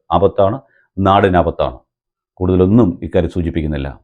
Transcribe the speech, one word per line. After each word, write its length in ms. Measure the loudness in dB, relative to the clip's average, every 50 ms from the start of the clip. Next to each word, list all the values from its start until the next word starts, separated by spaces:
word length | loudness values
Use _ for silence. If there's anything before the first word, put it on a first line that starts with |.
| _ _ 0
ആപത്താണ്, 420 | 2 2 0 2 0 0 0 -2 -6 -12 _ _ _ _ _ _ -2 0 2
നാടിന് 300 | 2 4 2 2 2 2
ആപത്താണ്. 360 | 0 0 -2 -4 -6 -6 -6 -12 _ _ _ _ _ _ _ _ _ _ _ -4
കൂടുതലൊന്നും 480 | -2 0 2 2 2 4 4 4 2 2 -2 -6 -12 -4
ഇക്കാര്യം 260 | -2 -2 -2 -2 -4
സൂചിപ്പിക്കുന്നില്ല. 520 | -4 -6 -4 -4 -4 -6 -4 -6 -8 -8 -10 -12 -16